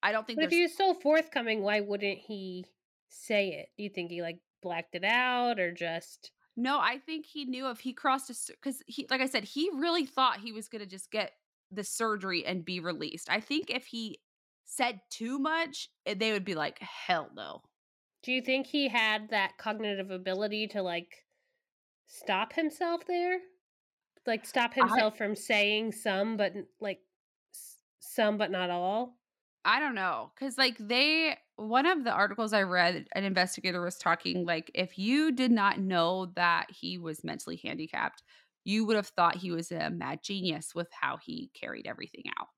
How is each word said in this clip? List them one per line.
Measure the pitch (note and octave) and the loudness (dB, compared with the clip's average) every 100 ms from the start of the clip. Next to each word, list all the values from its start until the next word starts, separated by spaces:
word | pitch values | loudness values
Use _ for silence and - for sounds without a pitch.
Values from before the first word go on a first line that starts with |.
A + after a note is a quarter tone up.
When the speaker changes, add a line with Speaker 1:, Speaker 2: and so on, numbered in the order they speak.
Speaker 1:
I | F#3+ | 2
don't | A3 A3 | 0 -2
think | A#3 | 0
Speaker 2:
But | |
if | D#4+ | 4
Speaker 1:
there's | |
Speaker 2:
he | E4+ | 4
was | E4+ - | 4 4
so | F#4+ | 2
forthcoming, | F#4 D4 D#4 D#4+ C#4+ A#3 A3 | 4 6 4 4 -2 0 2
why | G3 G#3 | 2 2
wouldn't | G3+ G3+ G3+ G3 | 2 0 0 -2
he | - G#3 F#3+ F3+ F3+ _ _ _ _ | -6 -8 -6 -8 -12 _ _ _ _
say | - - G#3+ G3 | -20 -2 2 2
it? | D3+ - - | -2 -12 -10
Do | |
you | G#3 | -8
think | G3+ E3+ | -6 -6
he, | F3 | -4
like, | E3+ E3+ _ _ | -6 -8 _ _
blacked | F3+ E3 - | -6 -6 -6
it | F3 | -2
out | G3 A#3 B3+ B3 A#3+ A3+ | 2 4 4 2 2 2
or | F3 | 0
just | E3+ E3+ E3 - - - _ _ - | 0 -4 -4 -8 -20 -20 _ _ -4
Speaker 1:
No, | B3 C#4+ | 0 4
I | A3 B3+ | 2 0
think | C#4+ D#4+ D#4 | -6 -8 -8
he | D4+ C4+ | -10 -6
knew | B3+ C4 | -4 -4
if | A#3 | -6
he | C4 | -8
crossed | B3 C#4+ C4 - | -2 2 2 0
a | |
cer-, | A#3+ - - | -10 -10 -8
'cause | C#4 C4 - | -8 -8 -10
he, | A#3+ - | -10 -2
like | C4 | 0
I | C4 | 2
said, | C4 | 0
he | G#3 C#4+ E4+ | -4 -2 -2
really | D4+ E4+ E4+ | 0 0 2
thought | C4+ - C4 A3 | 0 2 2 2
he | A3 | -6
was | G#3+ G#3+ | -10 -10
gonna | A3 G3+ | -10 -12
just | F#3+ - | -14 -6
get | G#3+ G3 _ _ _ _ | -2 -2 _ _ _ _
the | F#3+ | -8
surgery | G3 - A3+ G#3 F#3 F3 | -6 -2 0 0 0 -2
and | - F#3 | -2 -4
be | E3 F3+ | -4 -4
released. | E3+ D#3+ D3+ E3 - | -4 -4 -6 -8 -4
I | G3 | -4
think | A3 D4 F#4 | 0 -4 -2
if | B3+ - | -6 -6
he | A#3 A3 - _ _ _ _ | -8 -8 -10 _ _ _ _
said | _ - B3 G3+ _ | _ -2 -2 -2 _
too | - A3+ C#4 | -10 -6 -2
much, | C#4 D#4+ E4 C#4 - _ | 0 0 -2 -6 -12 _
eh, | - | -6
they | G3+ A3 | -2 0
would | G#3+ | 0
be | F#3 | -2
like, | E3+ D3 - | -2 -2 -4
"Hell | - - - F3 C#3+ | -14 -12 0 0 0
no." | - F2 - _ _ _ _ _ _ | -10 -12 -12 _ _ _ _ _ _
Speaker 2:
Do | - | -2
you | B3+ | -2
think | B3 C4 C4+ | 2 0 0
he | D4 C#4 | 0 2
had | A#3 A3 G#3+ G#3+ | 2 2 2 0
that | G#3+ G3 - | 0 0 -2
cognitive | A3 G#3+ G#3+ G3+ F#3+ | -6 -2 -2 -2 -4
ability | F#3 F#3 F#3 G#3 G#3 G#3+ | -6 -4 -2 0 -2 -4
to, | G#3 | -2
like, | F#3 E3+ E3+ - _ _ _ _ _ _ _ _ _ | -2 -2 -6 -20 _ _ _ _ _ _ _ _ _
stop | - - F#3+ A3+ | -14 -2 0 0
himself | - D#4+ D4+ F4 E4+ E4+ | 0 -2 0 -2 -2 0
there? | F4+ F4 F#4 F#4 _ _ _ _ _ _ _ - | 0 0 -2 -6 _ _ _ _ _ _ _ -4
Like, | A3+ - | -4 -2
stop | - A#3 B3 | 0 0 4
Speaker 1:
I | B3+ | 4
Speaker 2:
himself | A#3+ A3 G#3+ | 6 4 2
from | G#3 G#3 | -4 -4
saying | - G#3+ G3+ G#3+ A3 | 0 4 4 2 -2
some, | G#3+ A3 F#3+ G#3 A3 | -2 0 2 0 2
but | G3 G3 | 0 0
n-, | F3+ _ | -10 _
like, | G#3 F#3+ _ _ _ _ _ | -6 -6 _ _ _ _ _
s-, | - - - _ _ | -18 -18 -20 _ _
some, | - - G#3+ G#3 | -8 2 2 4
but | G3+ | 0
not | F#3 F3+ | 0 0
all? | F3 F3+ G#3 B3 - _ _ _ _ | 0 0 0 -2 -8 _ _ _ _
Speaker 1:
I | - A#3+ | 2 2
don't | D4+ | 2
know, | A3+ F#3+ C3 A#2 - | 0 0 0 -6 -8
'cause, | C4+ B3+ | -8 2
like, | C4 A#3 | 2 2
they, | G#3 A#3+ C#4+ D#4 D#4+ - _ - | 0 4 4 4 2 0 _ -10
one | G#3+ A#3+ D4 | 2 4 4
of | F4+ | 4
the | A#3+ | 2
articles | - G3 G3+ A3 | 2 2 2 2
I | G#3+ | 4
read, | F#3+ F3+ F3 F3 - | 4 4 4 2 -4
an | - | -2
investigator | G3 F#3+ F#3 - F#3 F3 | 0 2 2 0 -2 0
was | F3 F3+ | -2 -2
talking, | - E3+ F3+ F3 | 0 2 0 -2
like, | F3 E3 E3 | 0 -2 -2
if | - F3+ - | -4 -4 -2
you | G3 C4+ D#4 | 2 4 4
did | B3 B3+ | 2 4
not | A3+ G3 - | 6 6 4
know | F#3+ F3+ E3 F#3 F#3 | 2 4 4 2 -4
that | F3+ F3 E3 - | 0 2 2 0
he | - F3 F3+ | -8 -8 -6
was | E3 D#3 | -8 -8
mentally | D#3+ D#3 - E3+ | -8 -8 -8 -8
handicapped, | - - D#3+ - - - _ - _ _ | -8 -6 -6 -2 -4 -4 _ -20 _ _
you | - G#3 | -2 0
would | A3 G#3+ | 2 2
have | G3+ | 0
thought | - E3+ F3+ | 2 2 2
he | F#3 | -4
was | E3+ E3+ | -4 -4
a | E3+ D#3 | -4 -4
mad | E3+ C3 D3 | -2 -6 -6
genius | - G3 F#3 D#3 D#3+ | -6 -4 -2 -4 -6
with | E3+ F3 | -8 -8
how | - C#3 C3+ | -2 -2 -2
he | - D#3+ - | -8 -10 -10
carried | - - A1+ - | -12 -10 -8 -10
everything | - - - - - | -10 -12 -12 -10 -8
out. | - | -8